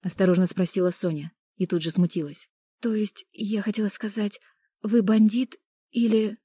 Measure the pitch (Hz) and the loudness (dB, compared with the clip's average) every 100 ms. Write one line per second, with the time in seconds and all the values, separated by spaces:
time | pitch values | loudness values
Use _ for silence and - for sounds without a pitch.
0 | 185 - 185 180 180 - 180 - 180 175 | -8 0 4 4 2 0 -2 0 0 0
1 | 180 156 151 _ _ _ 185 175 160 160 | -4 -4 -8 _ _ _ -2 -2 -2 0
2 | 175 180 147 143 - _ _ _ 233 214 | 0 0 -6 -10 -18 _ _ _ -4 -2
3 | 208 - - - 208 214 202 208 214 - | -4 -6 -20 -10 -4 -4 -2 -2 -4 -4
4 | 214 208 208 - _ _ _ _ 214 233 | -6 -4 -6 -6 _ _ _ _ 0 2
5 | 196 220 214 226 262 - _ _ _ 240 | 4 6 4 4 -4 -8 _ _ _ -2
6 | 233 220 214 214 | 2 2 0 -6